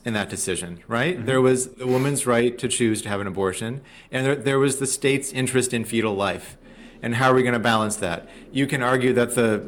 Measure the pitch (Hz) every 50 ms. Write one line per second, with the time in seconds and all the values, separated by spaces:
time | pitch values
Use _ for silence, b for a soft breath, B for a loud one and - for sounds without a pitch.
0 | - 120 110 104 95 - 101 90 - 95 87 78 87 85 87 - - - 117 120
1 | 135 175 - 117 107 131 131 131 127 131 131 123 127 - - - 127 127 127 127
2 | 135 143 143 127 - 123 120 117 120 123 120 - 135 113 - - 120 110 107 98
3 | - 107 104 98 101 95 82 98 98 92 92 - 113 113 131 139 B B B B
4 | B B 131 131 131 135 143 131 110 139 135 135 135 139 131 - 139 127 - -
5 | - 135 135 135 139 - - 131 127 120 131 127 123 127 123 117 107 - 117 113
6 | 107 110 101 98 101 95 90 87 - - - B B B B B B B B B
7 | - 120 117 117 131 131 131 131 123 123 120 117 104 117 113 110 107 107 104 -
8 | 101 87 82 - B B B B B B - 135 139 135 151 131 123 123 131 127
9 | 127 131 120 123 120 117 - 123 117 113 107 104 -